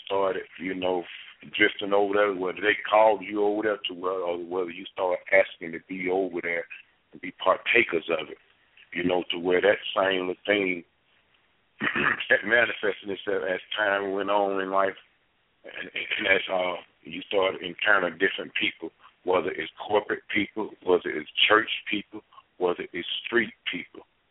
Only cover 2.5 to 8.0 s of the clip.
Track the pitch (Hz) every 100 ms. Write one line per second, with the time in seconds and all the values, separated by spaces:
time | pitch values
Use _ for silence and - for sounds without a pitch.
2.5 | 87 104 104 - 107 110 101 92 104 104
3.5 | 104 107 104 - 87 90 95 87 87 85
4.5 | 92 87 87 95 - 95 90 - 98 -
5.5 | - 85 82 - 92 90 92 92 85 85
6.5 | 85 - - - _ _ 78 92 - 190
7.5 | - - 120 120 85